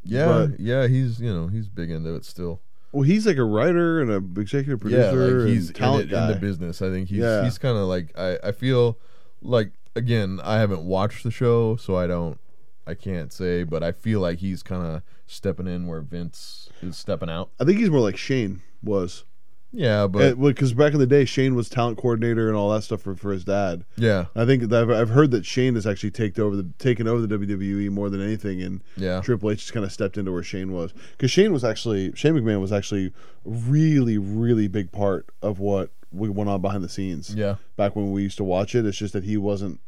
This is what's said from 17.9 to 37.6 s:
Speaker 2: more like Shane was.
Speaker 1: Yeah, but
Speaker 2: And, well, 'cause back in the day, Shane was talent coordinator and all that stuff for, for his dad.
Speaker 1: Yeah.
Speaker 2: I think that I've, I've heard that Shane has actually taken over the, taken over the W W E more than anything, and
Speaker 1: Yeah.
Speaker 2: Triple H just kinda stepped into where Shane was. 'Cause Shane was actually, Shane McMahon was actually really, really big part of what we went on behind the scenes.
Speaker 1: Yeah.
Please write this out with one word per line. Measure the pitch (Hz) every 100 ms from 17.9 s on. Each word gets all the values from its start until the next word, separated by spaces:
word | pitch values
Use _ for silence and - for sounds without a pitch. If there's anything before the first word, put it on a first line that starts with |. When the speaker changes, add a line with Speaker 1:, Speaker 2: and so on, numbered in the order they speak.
Speaker 2:
more | 143
like | 107 92
Shane | - 131 104 95 - -
was. | 110 98 90 - - - - - -
Speaker 1:
Yeah, | 247 131 104 101
but | 98
Speaker 2:
And, | 139 123
well, | 143
'cause | 131 135
back | 117 147
in | 147
the | 127
day, | 143
Shane | 127 - 135
was | 123 113
talent | 123 120 107
coordinator | 127 117 117 113 110
and | 107
all | 101
that | 107
stuff | - 107
for, | 98
for | 92 101
his | 95
dad. | 92 98 98 85 - -
Speaker 1:
Yeah. | 117 98 87
Speaker 2:
I | 110
think | 117 135
that | 117 117
I've, | 117
I've | 113 117
heard | 123 151
that | 120 -
Shane | - 127 117
has | 101
actually | 98 107
taken | - 107 95
over | 104 101
the, | 90 -
taken | 131 120 113
over | 117
the | 110
W | 104 101
W | 101 98 101
E | 101
more | 98 101
than | 98
anything, | 101 110 101 92
and | 92 95 - -
Speaker 1:
Yeah. | 92 92
Speaker 2:
Triple | 92 117 107
H | 104
just | -
kinda | 117 98
stepped | - 101 101
into | 95
where | 87
Shane | 85 98 95
was. | 90 85 - - -
'Cause | 131
Shane | - 214
was | 156
actually, | 117 110 117 101 95 -
Shane | 147
McMahon | 160 110 104
was | 95
actually | 104 - 101 92 - - -
really, | 87 117 117 147 160 147 120 107
really | 98 107 117 117 104
big | 104 95
part | - 101 92 - -
of | 104 95
what | 101 98 - - -
we | 90 107
went | 98 104
on | 98
behind | 95 101
the | 87
scenes. | - 95 80 - 104
Speaker 1:
Yeah. | 101 98